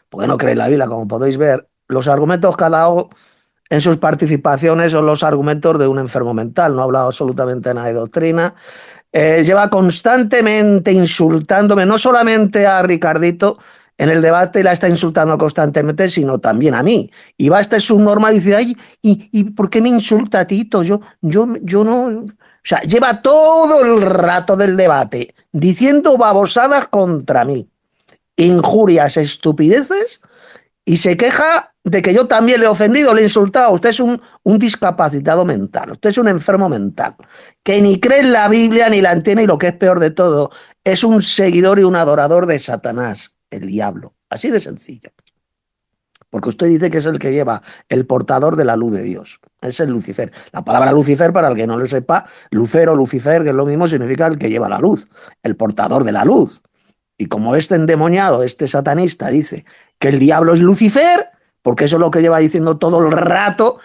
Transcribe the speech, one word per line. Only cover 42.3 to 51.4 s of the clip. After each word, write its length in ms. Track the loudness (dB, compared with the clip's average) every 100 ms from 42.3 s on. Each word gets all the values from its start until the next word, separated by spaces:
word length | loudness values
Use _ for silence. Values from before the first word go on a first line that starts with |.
| 0 0
de 140 | -2
Satanás, 760 | -4 -8 -8 -6 -8 -10 -16 _ _
el 140 | -16 -10
diablo. 480 | -8 -8 -10 -16 _ -14
Así 220 | -10 -4
de 80 | -4
sencillo. 500 | -6 -16 -20 -20 -20 _ _ _ _ _ _ _ _ _ _ _ _
Porque 200 | -10 -8
usted 180 | -4 0
dice 240 | 0 0
que 80 | -2
es 80 | -4
el 100 | -4
que 140 | -4
lleva, 320 | -4 -4 -6 -10 -20 -6
el 180 | -4 -2
portador 500 | -4 -2 -2 0 0
de 80 |
la 120 | -2 -2
luz 160 | -2
de 100 | -6
Dios. 380 | -8 -12 -14 -20 _ _
Es 180 | -10 -6
el 100 | -4
Lucifer. 420 | -6 -8 -10 -10 -12 -18
La 120 | -12
palabra 280 | -2 0 2
Lucifer, 420 | 2 2 2 2
para 140 | 2